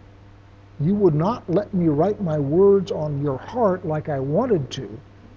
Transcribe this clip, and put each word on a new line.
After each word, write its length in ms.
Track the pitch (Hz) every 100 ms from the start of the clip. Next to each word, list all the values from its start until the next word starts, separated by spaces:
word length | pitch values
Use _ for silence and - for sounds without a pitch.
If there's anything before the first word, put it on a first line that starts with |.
| - - - - - - - -
You 160 | 147 208
would 200 | 190 147
not 320 | 180 247 -
let 260 | 175 208
me 140 | 185 165
write 340 | 143 185 202
my 180 | 180 156
words 520 | 139 165 202 196 185
on 300 | - 151 143
your 160 | 143 131
heart 480 | - 247 214 180 180
like 240 | 156 -
I 100 | 139
wanted 520 | 135 160 254 185 127
to, 180 | - 101 107 - - -